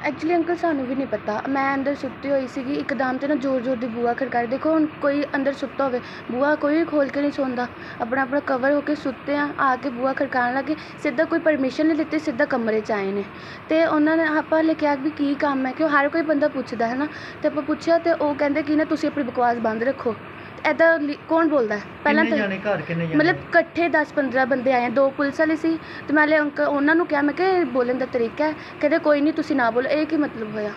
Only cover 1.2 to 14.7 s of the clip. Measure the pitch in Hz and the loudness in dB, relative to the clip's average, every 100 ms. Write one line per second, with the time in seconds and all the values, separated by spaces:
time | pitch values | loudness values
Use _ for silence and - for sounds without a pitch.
1.2 | - 208 262 277 269 277 269 277 262 - | -4 -4 -2 0 0 0 -2 -4 -6 -8
2.2 | 277 277 254 277 254 294 277 262 262 269 | -2 -2 -2 -6 -4 -4 -4 -2 -2 -2
3.2 | 285 294 269 262 240 247 247 226 240 240 | 0 0 0 0 0 -2 -4 -2 -2 0
4.2 | 247 240 240 262 311 320 302 - 285 285 | -2 -2 -2 0 2 2 2 0 0 0
5.2 | 285 285 269 277 269 - 277 247 - - | -2 0 -2 -2 -6 -2 -2 -2 -6 -14
6.2 | - 240 285 302 294 311 330 302 269 277 | -6 0 0 2 2 2 2 0 0 0
7.2 | 285 285 269 240 247 - - - 233 262 | -2 0 -4 -2 -6 -8 -14 -8 -4 -2
8.2 | 269 285 285 262 269 294 285 294 277 226 | 0 0 0 0 2 2 0 -2 -4 -6
9.2 | - 285 285 - 269 254 269 240 262 269 | -2 -2 -2 0 0 2 -2 -2 -2 0
10.2 | 277 262 247 262 269 302 - - 196 240 | 0 0 0 0 -2 -6 -6 -4 -2 0
11.2 | 330 330 320 294 262 254 311 320 320 311 | 0 2 2 2 0 2 2 2 0 -2
12.2 | 311 233 294 262 226 220 214 214 196 202 | -2 -2 0 0 0 -2 0 -2 -2 -4
13.2 | 196 - - - - 320 330 311 302 320 | -6 -12 -16 -16 0 2 4 4 4 4
14.2 | 311 311 311 320 320 | 2 0 2 2 2